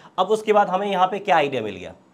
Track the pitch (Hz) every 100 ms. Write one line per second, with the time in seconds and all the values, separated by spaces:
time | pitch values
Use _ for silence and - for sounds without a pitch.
0 | - - 185 214 214 208 196 185 202 190
1 | 185 202 196 170 143 135 110 92 87 90
2 | _